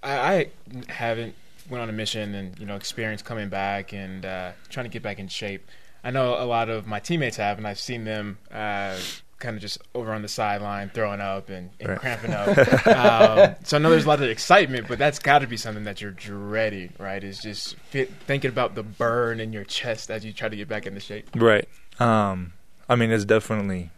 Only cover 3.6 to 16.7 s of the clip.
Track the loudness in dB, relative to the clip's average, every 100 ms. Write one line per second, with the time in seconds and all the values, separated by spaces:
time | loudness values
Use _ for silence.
3.6 | -2 -2 -6 -10 -10 -10 -8 -8 -8 -12
4.6 | -12 -10 -8 -8 -8 -8 -10 -8 -8 -8
5.6 | -12 -16 -16 -12 -4 0 0 0 0 0
6.6 | 0 -2 -4 -8 -2 0 0 0 -2 -2
7.6 | -6 -8 -8 -6 -4 -6 -6 -10 -12 -8
8.6 | -4 -2 -4 -6 -8 -12 -16 -12 -10 -8
9.6 | -8 -10 -8 -8 -4 -6 -6 -2 -2 -2
10.6 | -2 -4 -6 -2 -2 -2 -4 -6 -8 -12
11.6 | -12 -10 -6 -4 -4 -4 -4 -2 4 6
12.6 | 8 6 6 8 8 10 8 10 8 6
13.6 | 0 2 6 6 6 4 2 -2 6 6
14.6 | 6 0 -4 2 2 2 6 6 6 -6
15.6 | -6 -6 -8 -8 -10 -10 -10 -8 -4 0
16.6 | 0